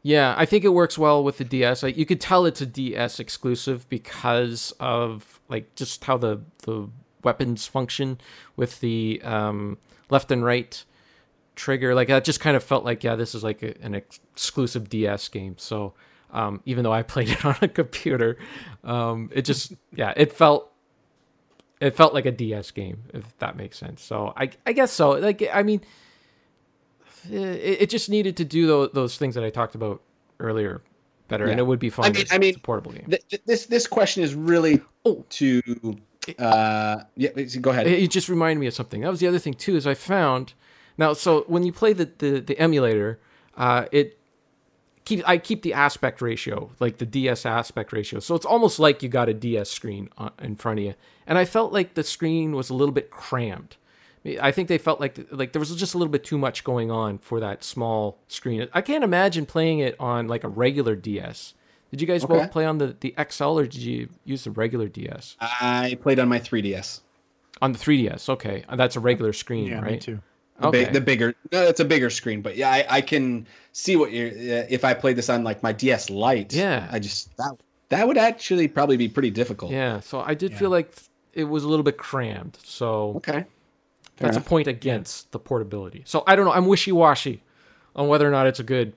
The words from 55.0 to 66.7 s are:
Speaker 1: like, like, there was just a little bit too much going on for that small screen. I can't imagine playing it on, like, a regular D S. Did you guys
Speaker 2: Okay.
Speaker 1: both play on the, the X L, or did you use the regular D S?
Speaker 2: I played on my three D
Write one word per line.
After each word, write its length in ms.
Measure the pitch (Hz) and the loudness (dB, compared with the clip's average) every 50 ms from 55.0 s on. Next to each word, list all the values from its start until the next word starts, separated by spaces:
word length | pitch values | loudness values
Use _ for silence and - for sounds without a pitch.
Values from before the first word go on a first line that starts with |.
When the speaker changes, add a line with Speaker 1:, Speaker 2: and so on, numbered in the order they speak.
Speaker 1:
like, 180 | 143 135 - - - - | -2 -6 -6 -10 -16 -12
like, 220 | 139 135 131 123 | -8 -8 -6 -4
there 80 | - 156 | -4 -4
was 140 | 147 147 170 | -4 -4 -6
just 200 | 170 196 170 - | -6 -6 -4 -2
a 40 | 175 | -2
little 120 | 170 151 | -2 0
bit 140 | 143 139 - | -2 -4 -4
too 140 | - 156 143 | -4 -4 -2
much 260 | 135 127 - - - | -2 -2 -4 -6 -6
going 260 | 135 123 120 113 113 | -4 -2 -2 -2 -2
on 280 | 113 113 110 107 101 95 | -2 -2 -2 -2 -4 -8
for 220 | - - 117 113 | -8 -6 -6 -4
that 220 | 110 101 101 - - | -4 -6 -8 -8 -10
small 540 | - - 127 117 113 113 107 107 101 - _ _ - | -10 -6 -4 -4 -2 0 0 -2 -2 -6 _ _ -16
screen. 380 | - - - 127 117 107 123 - | -14 -10 -6 -4 -4 -4 -4 -4
I 80 | - 180 | -2 -2
can't 240 | - 277 294 311 247 | -2 -2 -2 0 0
imagine 400 | 196 175 180 190 196 165 165 147 | 2 4 4 4 2 2 -2 -4
playing 340 | - - 165 160 160 160 151 | -4 -2 0 0 2 2 0
it 160 | 135 123 - - | 0 -2 -4 -4
on, 280 | 127 123 120 120 117 113 | -4 -4 -2 -2 -2 -4
like, 160 | 117 117 - | -4 -4 -6
a 40 | 107 | -6
regular 480 | 98 110 123 131 139 143 127 117 107 | -2 0 2 2 2 2 0 0 -2
D 240 | 95 85 110 101 95 | -2 -4 -6 -6 -6
S. 320 | - - - - - - - _ _ _ _ _ _ _ | -8 -10 -12 -14 -16 -18 -20 _ _ _ _ _ _ _
Did 100 | - 139 | -8 -4
you 60 | 165 | -2
guys 180 | 165 175 170 - | 0 0 0 2
Speaker 2:
Okay. 100 | 147 165 | 2 2
Speaker 1:
both 160 | 165 160 - | 2 2 0
play 140 | - 160 160 | -2 -2 0
on 140 | 160 156 151 | 0 0 0
the, 180 | 143 127 - - | -2 -2 -4 -6
the 140 | - 131 - - | -8 -6 -4 -4
X 220 | 147 - - - | -6 -6 -4 -2
L, 180 | 143 147 165 156 | -2 0 2 2
or 60 | 143 | 0
did 100 | 123 139 127 | -2 -4 -8
you 260 | 120 120 120 120 120 - - _ - | -8 -6 -6 -8 -8 -10 -14 _ -12
use 200 | - 135 127 - | -10 -10 -8 -8
the 60 | 113 | -6
regular 380 | 104 110 113 117 127 117 107 101 | -4 -2 -2 -2 -2 -2 -4 -6
D 200 | - 113 - - | -8 -10 -12 -12
S? 260 | - - - - - - | -12 -14 -16 -18 -12 -8
Speaker 2:
I 580 | 113 117 120 120 123 123 123 123 127 127 127 123 | -6 -4 -4 -2 0 0 0 0 0 -2 -4 -2
played 160 | - 139 135 127 | 0 2 4 4
on 100 | 127 123 | 4 4
my 100 | 120 117 | 2 0
three 240 | 120 - 123 113 | -2 -2 -2 -2
D 120 | 101 98 | -2 -2